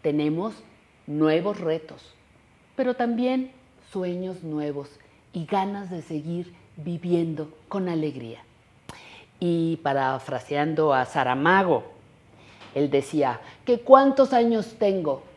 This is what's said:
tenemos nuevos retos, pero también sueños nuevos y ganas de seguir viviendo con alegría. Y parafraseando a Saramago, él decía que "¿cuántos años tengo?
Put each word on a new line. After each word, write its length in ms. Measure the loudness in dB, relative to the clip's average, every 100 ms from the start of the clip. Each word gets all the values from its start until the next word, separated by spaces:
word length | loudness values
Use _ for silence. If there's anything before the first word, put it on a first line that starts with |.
tenemos 540 | 0 0 0 -2 -6 -10 -20 -20 _ _ -10
nuevos 540 | 0 2 2 0 -4
retos, 540 | -4 -4 -6 -20 -20 _ _ _ _ _ _ -4
pero 180 | -2
también 560 | 0 -2 0 0 0 -4 -12 _ _ -10
sueños 540 | -6 -4 -4 -6 -8
nuevos 440 | -6 -4 -4 -6 -10 -18 -20 _ _
y 120 | -10
ganas 460 | -4 -2 -2 -6 -10
de 100 | -12
seguir 520 | -8 -8 -6 -8 -8 -16 -20 -14
viviendo 760 | -8 -6 0 0 0 -4 -10 -14 -8
con 200 | -4 -2
alegría. 500 | -2 -4 -6 -12 -14 -20 _ _ _ -20 -20 -20 -20 -20 _
Y 360 | -2 0 0 -2
parafraseando 1160 | -2 0 0 -4 -6 -8 -4 -2 0 2 2
a 100 | 2
Saramago, 800 | 2 0 0 2 4 4 4 0 -2 -20 -20 _ _ -20 -20 -20 -10
él 160 | -4 0
decía 500 | 0 -2 -2 -2 -4 -12 -12 -2
que 140 | 0
"¿cuántos 520 | 8 8 8 4 4
años 440 | 4 2 0 -4 -2
tengo? 460 | 0 0 -2 -6 -8